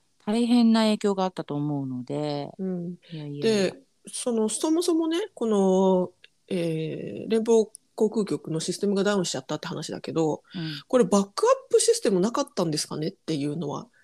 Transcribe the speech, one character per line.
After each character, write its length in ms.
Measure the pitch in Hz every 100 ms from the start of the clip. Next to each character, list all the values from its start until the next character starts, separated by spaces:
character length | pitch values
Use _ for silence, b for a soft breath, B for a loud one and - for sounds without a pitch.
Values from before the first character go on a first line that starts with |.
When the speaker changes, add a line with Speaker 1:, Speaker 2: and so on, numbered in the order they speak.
| _ _ -
Speaker 1:
大 200 | 226 240
変 260 | 240 226
な 100 | 226
影 160 | 220 214
響 160 | 208
が 100 | 196
あ 40 | 185
っ 40 |
た 120 | -
と 100 | 156
思 280 | 147 147 143
う 40 | 135
の 180 | 127
で。 460 | 123 143 151 147 143 -
Speaker 2:
う 60 |
ん。 300 | 190 180 175 175 -
Speaker 1:
い 40 | 160
や 100 | 147
い 0 |
や 0 |
い 120 | 143
や。 40 |
Speaker 2:
で、 400 | 214 214 185 - _ _ -
そ 260 | - -
の、 160 | 226 214
そ 220 | - 320
も 120 | 320
そ 120 | 359
も 140 | 320 320
ね、 200 | 330 415
こ 120 | - 226
の、 640 | 208 190 185 190 185 180 - - _ -
え 760 | 185 170 160 156 143 - - -
ー、 40 |
連 140 | 226
邦 220 | 220 226 208 - _
航 160 | - 214
空 160 | 220 196
局 240 | 147 -
の 100 | 160
シ 120 | 165
ス 60 | 175
テ 80 | 202
ム 80 |
が 100 | 196
ダ 100 | 196
ウ 60 | 208
ン 40 |
し 80 | 170
ち 40 | 131
ゃ 40 |
っ 60 | -
た 100 | 151
っ 40 |
て 80 | 165
話 240 | 147 151
だ 80 | -
け 120 | -
ど、 300 | 147 156 147 _
Speaker 1:
う 40 | 185
ん。 240 | 160 147 -
Speaker 2:
こ 100 | 254
れ 60 |
バ 160 | 214 202
ッ 80 | 196
ク 120 | - 453
ア 40 |
ッ 220 | 523 -
プ 80 | 466
シ 140 | -
ス 60 | 453
テ 100 | -
ム 100 | 185
な 120 | 202
か 100 | 240
っ 60 | -
た 100 | -
ん 60 | 170
で 80 | 151
す 100 | -
か 80 | 151
ね 120 | 156
っ 40 |
て 220 | - -
い 100 | 156 143
う 100 | 151
の 120 | 147
は 180 | 139 - b